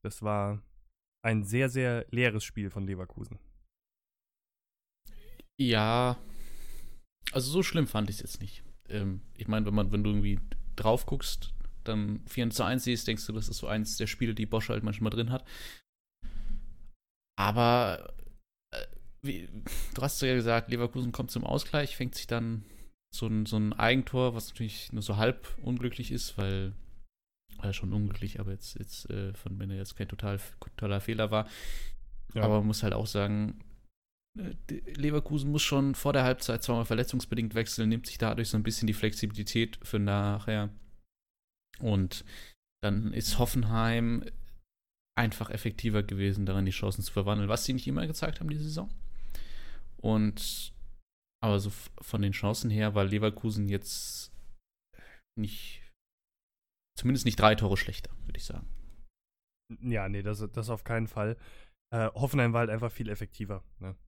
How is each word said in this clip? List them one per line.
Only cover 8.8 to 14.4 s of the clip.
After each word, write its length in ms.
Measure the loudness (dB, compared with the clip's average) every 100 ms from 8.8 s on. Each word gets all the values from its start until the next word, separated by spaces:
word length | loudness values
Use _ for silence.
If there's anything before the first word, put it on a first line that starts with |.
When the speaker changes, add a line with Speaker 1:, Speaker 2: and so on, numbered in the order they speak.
| -6
Speaker 2:
Ähm, 340 | -2 -2 -4 -8
ich 140 | -10 -2
meine, 160 | 0 2
wenn 80 |
man, 180 | 4 4
wenn 120 | 4
du 60 | 4
irgendwie 280 | 6 6 4 2 0 0 2
drauf 300 | 4 4 4
guckst, 480 | 0 0 -2 -2 -2 -4 -4
dann 380 | -2 0 0 -2 -4
vier 240 | 0 0
zu 140 | 2
eins 180 | 2 2
siehst, 220 | 2 0 0
denkst 200 | -2 -2
du, 60 |
das 160 | -2 -2
ist 100 | -2
so 100 | -2
eins 280 | -2 0 -2
der 120 | -2
Spiele, 260 | 0 0
die 100 | 0